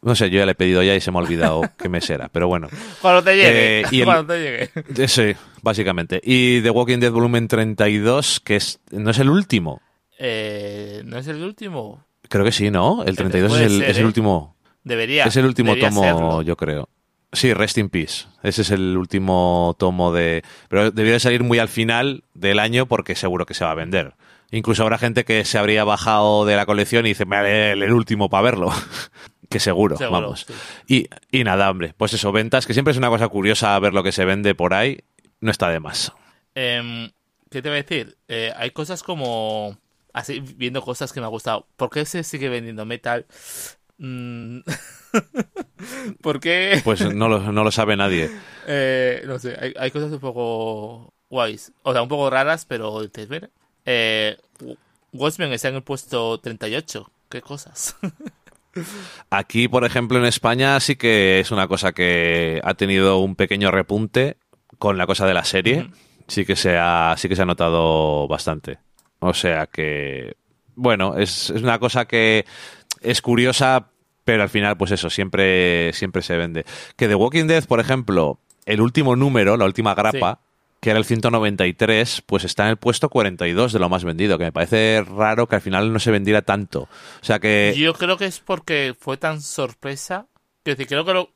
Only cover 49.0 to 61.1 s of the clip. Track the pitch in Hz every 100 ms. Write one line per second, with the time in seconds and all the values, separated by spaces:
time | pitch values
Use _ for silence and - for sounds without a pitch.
49 | 127 127 - 127 123 - 127 - 131 147
50 | 151 151 131 120 117 113 113 107 107 117
51 | 117 _ _ 131 113 107 - _ - 127
52 | 120 147 139 131 143 160 - 120 110 107
53 | 107 - 107 151 190 _ _ _ - 120
54 | 113 110 107 - _ _ 127 123 _ _
55 | _ 123 147 156 160 123 139 135 - 135
56 | - 123 113 113 - 110 107 123 160 107
57 | 101 _ _ - - 143 - - - -
58 | 190 - 302 _ _ _ _ 185 165 202
59 | 180 - - 98 - 117 120 123 120 127
60 | 117 123 120 - 117 123 135 139 - 131
61 | 117